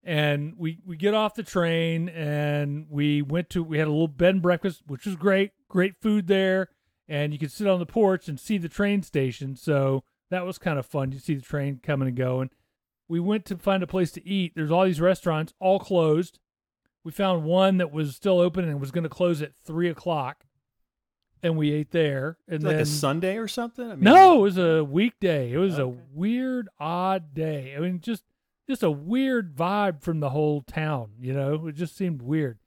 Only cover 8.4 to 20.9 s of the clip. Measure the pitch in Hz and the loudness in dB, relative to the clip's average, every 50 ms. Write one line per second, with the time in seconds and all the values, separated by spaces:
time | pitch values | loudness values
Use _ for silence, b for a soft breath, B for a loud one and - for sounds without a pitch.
8.4 | - - 214 196 165 165 - - 202 202 202 202 170 - - 147 135 127 117 - | -4 -4 -4 -2 -4 -6 -2 -2 0 0 0 -2 -2 -2 -2 -2 -2 -2 -4 -6
9.4 | 139 135 135 - - 160 147 139 135 135 135 135 _ _ _ _ _ _ 185 185 | -10 -10 -10 -8 -2 0 0 2 2 0 0 -2 _ _ _ _ _ _ -6 -6
10.4 | 180 185 185 - - - 151 139 123 - - 147 135 131 135 135 - - 151 135 | -6 -6 -10 -6 -4 -4 -4 -4 -6 -6 -6 -4 -4 -4 -6 -8 -4 -4 -4 -4
11.4 | 127 - - 147 139 143 139 127 - - 147 139 135 131 123 127 127 127 127 127 | -6 -8 -6 -4 -4 -6 -6 -8 -4 -4 -2 0 0 -2 -2 -2 -2 -2 -2 -4
12.4 | 131 127 _ _ _ _ _ _ _ _ _ _ _ - 170 170 175 196 208 220 | -4 -6 _ _ _ _ _ _ _ _ _ _ _ -6 -4 -2 0 0 -2 -2
13.4 | - - 196 170 - 196 196 190 180 - - 190 180 - - - _ 180 196 196 | -4 -8 -14 -4 0 0 0 0 -2 -2 -2 -2 -2 -2 -4 -12 _ -4 -2 -2
14.4 | 180 165 _ 165 156 151 165 180 190 190 175 147 170 185 185 - - 185 160 156 | -2 -2 _ -6 -2 0 2 4 4 2 2 2 2 2 2 2 0 -2 -2 -2
15.4 | 160 - _ _ 190 185 196 190 - - 196 175 165 156 151 165 180 - _ _ | -4 -6 _ _ 2 2 2 2 0 0 2 2 4 4 2 2 0 -4 _ _
16.4 | _ _ _ _ _ _ _ _ _ _ _ _ _ 165 - - 196 190 185 165 | _ _ _ _ _ _ _ _ _ _ _ _ _ -14 -4 -2 0 0 0 0
17.4 | 156 156 175 185 190 196 190 185 175 151 143 156 156 143 131 - - 196 185 175 | 0 2 4 4 4 4 4 2 0 -2 -2 -4 -4 -4 -6 -4 0 2 4 4
18.4 | 175 180 165 185 175 160 147 143 139 135 131 175 165 156 - - 180 175 170 147 | 4 2 0 -2 -4 -4 -4 -6 -6 -6 -4 -4 -4 -4 -2 0 0 0 0 -2
19.4 | 151 139 _ _ _ - 156 165 175 170 160 - - 180 165 147 131 127 151 _ | -4 -10 _ _ _ -8 -4 -2 -2 -2 -2 -4 -4 -4 -4 -2 -4 -6 -10 _
20.4 | _ _ _ _ _ _ _ _ _ _ | _ _ _ _ _ _ _ _ _ _